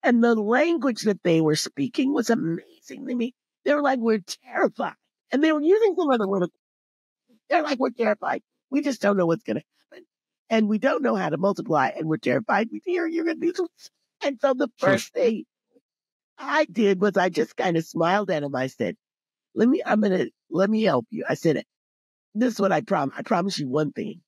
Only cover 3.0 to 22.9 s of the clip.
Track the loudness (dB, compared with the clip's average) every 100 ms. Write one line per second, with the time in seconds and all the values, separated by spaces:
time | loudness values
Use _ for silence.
3 | -8 -4 -4 _ _ _ -2 0 0 0
4 | 0 0 -2 -16 -10 -2 -2 -2 -10 -10
5 | _ _ _ 0 2 2 2 4 2 2
6 | 0 0 0 -2 -2 _ _ _ _ _
7 | _ _ _ _ _ -2 0 -2 -2 -2
8 | -2 -2 -4 -6 _ _ _ -2 -2 -2
9 | 0 2 2 0 -2 -8 -8 _ _ -20
10 | -20 _ _ _ _ 0 2 0 0 0
11 | 0 0 -2 0 0 -2 0 2 2 -2
12 | -4 -2 0 -2 0 -2 -2 -8 -4 -4
13 | -2 -2 -4 -2 -4 -2 -6 _ -20 _
14 | _ _ -6 -2 -2 0 -2 _ 2 2
15 | 0 0 0 0 -8 _ _ _ _ _
16 | _ _ _ _ -4 0 0 2 2 4
17 | 2 2 2 2 -2 -2 0 0 -2 0
18 | 2 2 0 -4 -2 -4 -4 -4 -6 -6
19 | _ _ _ _ _ 0 2 2 0 0
20 | 2 0 -2 _ _ 0 2 2 2 2
21 | -2 -10 -6 -2 0 0 -4 _ _ _
22 | _ _ _ -2 -2 0 0 0 0